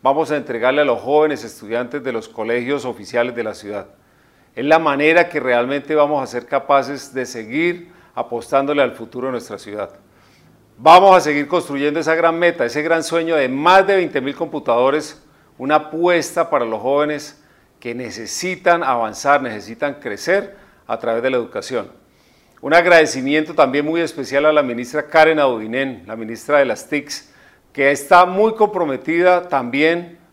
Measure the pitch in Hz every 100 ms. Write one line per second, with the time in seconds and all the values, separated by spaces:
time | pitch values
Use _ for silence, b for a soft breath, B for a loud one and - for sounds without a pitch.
0 | 131 139 147 151 127 117 123 139 147 117
1 | 113 151 156 135 110 - 104 117 123 147
2 | 131 117 110 - 110 120 120 143 123 110
3 | 98 120 123 120 110 104 104 101 92 _
4 | b b b b b - 139 160 160 139
5 | 156 170 170 151 127 120 123 143 139 156
6 | 147 147 127 123 - 139 139 139 127 139
7 | - 127 120 120 110 139 170 175 - b
8 | b - 123 117 - 139 139 147 127 -
9 | 110 127 131 123 - 101 104 104 98 -
10 | _ b b b b b _ _ 139 180
11 | 196 185 151 147 143 175 - 139 147 151
12 | 151 160 165 165 175 170 120 139 156 165
13 | 156 165 165 160 131 135 160 190 190 196
14 | 165 143 131 135 160 151 - 117 131 151
15 | 151 - b b b _ 131 151 151 160
16 | 175 170 139 170 165 143 113 110 120 143
17 | 147 147 - _ b b b _ 123 120
18 | 120 98 107 - 180 180 185 170 139 120
19 | 110 104 143 143 127 107 98 113 143 139
20 | 120 101 - 190 202 B B B - 117
21 | 120 113 131 127 113 104 - 123 92 -
22 | _ b b b b b 135 165 175 170
23 | 156 135 131 151 156 156 139 139 147 165
24 | 160 - 127 139 151 151 131 120 123 151
25 | 147 160 156 156 139 117 110 123 135 110
26 | 87 110 110 113 - 147 131 107 - 147
27 | 143 - _ b b b _ - 139 143
28 | - 180 180 185 220 220 208 202 160 131
29 | - 170 180 180 175 135 123 135 156 175
30 | 175 - _